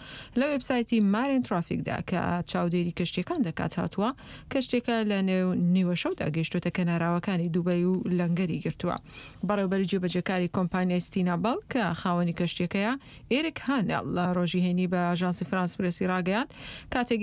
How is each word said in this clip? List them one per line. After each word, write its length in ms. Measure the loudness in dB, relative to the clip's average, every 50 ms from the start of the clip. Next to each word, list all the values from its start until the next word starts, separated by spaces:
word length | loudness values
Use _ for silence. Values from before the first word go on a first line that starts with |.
| -12 -16 -16 -16 -12 -4 0 0
لە 60 | 2 2
وێبسایتی 500 | 0 -2 0 0 0 0 0 2 2 4
مارین 420 | 4 4 4 2 2 2 2 0 0
ترافیکدا 560 | 0 0 0 0 -2 -4 -4 -4 -2 -4 -4 -2 -2
کە 100 | 0 0 0 0 0 -2 -2 -2
چاودێری 420 | -2 0 0 0 0 0 0 0 -2 -2
کەشتیەکان 420 | -2 -2 -2 -4 -4 -2 0 0 0
دەکات 260 | -2 -2 -2 -4 -4 -2 -4
هاتووە، 320 | -4 -4 -2 -2 -2 -2 -2 -6 -10 -18 -18 -18 -10 -4 -2
کەشتێکە 440 | -2 -2 0 0 0 0 0 0 0 2 2
لە 80 | 2 2 2 2
نێو 200 | 2 2 2 2 2 2 2 4 4
نیوە 200 | 4 4 2 2 0 0
شەودا 240 | -2 -2 -2 -2 -2 0
گەیشتوتە 360 | 0 -2 0 -2 -2 -2 -2 0
کەناراوەکانی 720 | 0 0 2 2 2 2 2 0 0 0 0 0 0 0 0 0
دووبەی 300 | 0 2 2 2 2 4
و 100 | 2 2 2 0 0 0 2
لەنگەری 400 | 2 2 2 2 0 0 -2 -2 -2
گرتووە. 320 | -4 -4 -2 -2 -4 -4 -4 -6 -12 -18 -16 -16 -16 -12 -4 -2
بەڕێوەبەری 400 | 0 2 2 2 2 2 2 0 2
جێبەجێکاری 580 | 0 0 0 0 0 0 0 0 0 0 0 0 0
کۆمپانیای 460 | 0 0 0 0 0 2 2 2 0 0
ستینابەڵ 520 | 0 0 0 2 2 2 2 2 0 0 0 -2 -2 -2
کە 100 | 0 0 0 0 0
خاوەنی 340 | 0 0 2 2 2 0 0 0
کەشتیەکەیە، 520 | 0 -2 0 -2 -2 -2 0 0 0 0 0 -2 -6 -12 -20 -12 -4 0 0
ئێرک 260 | 2 2 0 -4 -4 -2
هانێڵ، 380 | 0 2 2 2 2 0 0 -2 -2 -2
لە 80 | 0 0 2 2
ڕۆژی 240 | 2 0 0 2 2 2
هەینی 200 | 2 2 2 0 2 2
بە 80 | 0 2 2
ئاژانسی 360 | 0 2 0 0 0 -2 -2 -2
فرانس 220 | 0 0 0 0 -2 -2
پرێسی 260 | -2 -2 0 0 0 0
ڕاگەیاند، 400 | 0 0 0 0 0 0 -2 -4 -8 -16 -14 -14 -14 -14 -8 -4 -2
"کاتێک 260 | 0 0 2 2 2